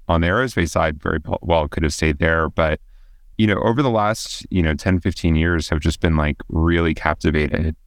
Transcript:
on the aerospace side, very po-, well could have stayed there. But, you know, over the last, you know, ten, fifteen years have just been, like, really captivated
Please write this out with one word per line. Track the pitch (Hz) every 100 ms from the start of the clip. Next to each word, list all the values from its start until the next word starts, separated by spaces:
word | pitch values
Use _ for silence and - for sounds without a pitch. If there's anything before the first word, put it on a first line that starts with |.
| -
on | 82
the | 85
aerospace | 107 131 - 85
side, | 87 80 78
very | 87 82
po-, | - -
well | - 80 76
could | -
have | 78
stayed | - 78 71
there. | 82 82 80
But, | - 80 78 - - - - - -
you | 107
know, | 95
over | 110 117
the | 135
last, | 110 104 113 - - -
you | 92
know, | 80
ten, | 73 - 92
fifteen | 95 - 85 80
years | 85 87 -
have | 76
just | 82 -
been, | 87 76
like, | 76 71 -
really | 82 82 85 82
captivated | 78 78 76 80 78 76 90 82 -